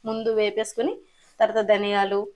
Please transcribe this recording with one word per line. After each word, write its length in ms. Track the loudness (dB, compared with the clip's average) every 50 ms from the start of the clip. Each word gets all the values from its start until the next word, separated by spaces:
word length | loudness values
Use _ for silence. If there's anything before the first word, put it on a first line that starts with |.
| -6
ముందు 220 | -6 -6 -4 -2 0 0
వేపేసుకుని 560 | 2 0 0 0 -2 -4 -4 -4 -4 -4 -4 -4 -6 -14 _ _ _ _ _ _ _
తర్వాత 220 | 0 2 2 0 2 4
ధనియాలు 480 | 2 2 2 0 2 0 0 2 0 -2 -2 -4 -12